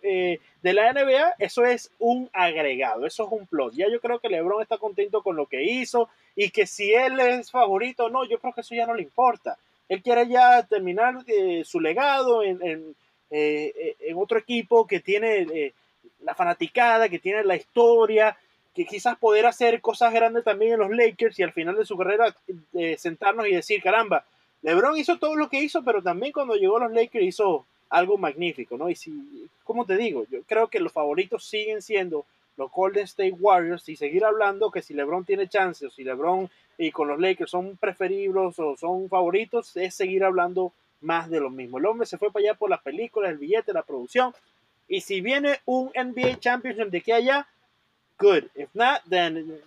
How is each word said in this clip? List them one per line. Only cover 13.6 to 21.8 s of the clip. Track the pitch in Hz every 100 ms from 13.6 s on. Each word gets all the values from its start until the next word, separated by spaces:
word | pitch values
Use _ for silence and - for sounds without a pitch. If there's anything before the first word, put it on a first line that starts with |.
| 151 - 156 -
en | 151 170
otro | 202 226
equipo | 214 240 202 233 214
que | 185
tiene, | 180 202 226 208 165
eh, | 160 143 - _ _ _ _
la | 156 175
fanaticada, | 175 175 170 247 240 226 220
que | 170
tiene | 185 214
la | 196 180
historia, | - 240 233 233 220 220 214 - _ _ _
que | - -
quizás | 202 240 240
poder | 220 214 233
hacer | 233 233 226
cosas | 233 - 233
grandes | 226 233 233 233
también | 202 220
en | 233
los | 196
Lakers | 233 233 185 226 196
y |
al | 175
final | - 165
de | 208